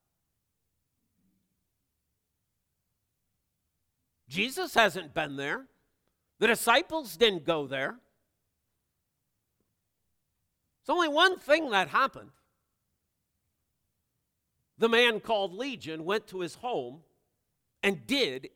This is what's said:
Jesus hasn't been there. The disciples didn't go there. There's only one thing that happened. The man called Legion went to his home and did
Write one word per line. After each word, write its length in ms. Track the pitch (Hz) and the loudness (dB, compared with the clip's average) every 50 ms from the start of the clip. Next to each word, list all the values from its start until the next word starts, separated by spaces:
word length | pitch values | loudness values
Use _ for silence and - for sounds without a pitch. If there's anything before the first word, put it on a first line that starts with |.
| _ _ _ _ _ _ _ _ _ _ _ _ _ _ _ _ _ _ _ _ _ _ _ _ 90 95 95 _ _ _ _ _ _ _ _ _ _ _ _ _ _ _ _ _ _ _ _ _ _ _ _ _ _ _ _ _ _ _ _ _ _ _ _ _ _ _ _ _ _ _ _ _ _ _ _ _ _ _ _ _ _ _ _ _ _ - | _ _ _ _ _ _ _ _ _ _ _ _ _ _ _ _ _ _ _ _ _ _ _ _ _ _ _ _ _ _ _ _ _ _ _ _ _ _ _ _ _ _ _ _ _ _ _ _ _ _ _ _ _ _ _ _ _ _ _ _ _ _ _ _ _ _ _ _ _ _ _ _ _ _ _ _ _ _ _ _ _ _ _ _ _ -12
Jesus 460 | 131 175 214 262 262 370 370 302 - | -6 -4 -4 -4 -4 -6 -6 -2 2
hasn't 400 | 240 226 196 147 190 170 147 - | 4 4 4 2 -2 -12 -8 -6
been 200 | 165 156 147 139 | -6 -4 -4 -6
there. 320 | 139 139 143 170 240 269 _ _ _ _ _ _ _ _ _ _ _ _ _ _ - | -6 -6 -6 -6 -6 -8 _ _ _ _ _ _ _ _ _ _ _ _ _ _ 0
The 80 | 180 | 2
disciples 720 | 226 226 - - 233 233 277 - - 311 320 285 208 160 | 2 2 2 4 4 4 4 4 0 -6 -8 -8 -6 0
didn't 280 | 160 233 220 196 175 135 | 2 2 4 2 0 0
go 220 | - 165 156 143 | -2 0 0 -2
there. 340 | 131 135 135 135 - 226 247 _ _ _ _ _ _ _ _ _ _ _ _ _ _ _ _ _ _ _ _ _ _ _ _ _ _ _ _ _ _ _ _ _ _ _ _ _ _ _ _ _ _ _ _ _ _ _ _ _ _ _ _ _ _ _ _ _ | -4 -4 -4 -4 -4 -6 -10 _ _ _ _ _ _ _ _ _ _ _ _ _ _ _ _ _ _ _ _ _ _ _ _ _ _ _ _ _ _ _ _ _ _ _ _ _ _ _ _ _ _ _ _ _ _ _ _ _ _ _ _ _ _ _ _ _
There's 100 | - 294 | -2 0
only 140 | 349 349 311 | 2 2 2
one 280 | 285 302 349 381 370 - | 4 4 4 4 2 0
thing 300 | - - 294 330 320 269 | 0 2 2 2 2 2
that 180 | 208 196 180 147 | 2 2 0 2
happened. 420 | 135 220 262 262 - 127 104 - _ _ _ _ _ _ _ _ _ _ _ _ _ _ _ _ _ _ _ _ _ _ _ _ _ _ _ _ _ _ _ _ _ _ _ _ _ _ _ _ _ _ _ _ _ _ _ _ _ - | 0 0 0 0 -2 -8 -20 -20 _ _ _ _ _ _ _ _ _ _ _ _ _ _ _ _ _ _ _ _ _ _ _ _ _ _ _ _ _ _ _ _ _ _ _ _ _ _ _ _ _ _ _ _ _ _ _ _ _ 0
The 100 | 208 233 | 0 4
man 300 | 226 226 247 240 220 208 | 4 6 4 4 2 0
called 320 | - - 226 208 196 190 175 | -2 -2 0 0 0 -2 -4
Legion 520 | 196 254 285 254 - - 151 160 160 160 | -6 -8 -8 -8 -10 -10 -10 -10 -8 -4
went 240 | 165 202 220 202 - | -2 -2 -4 -4 -6
to 120 | 185 185 | -8 -8
his 160 | 180 160 - | -8 -8 -8
home 460 | - - 247 233 160 123 120 135 165 - _ _ _ _ _ _ _ _ _ _ _ _ _ _ - - | -8 -8 -4 -4 -4 -6 -6 -12 -16 -20 _ _ _ _ _ _ _ _ _ _ _ _ _ _ -4 -2
and 240 | 196 196 151 117 | -2 -2 -2 -4
did 440 | 110 262 285 240 151 127 131 135 - _ | -4 0 0 0 -2 -2 -8 -12 -16 _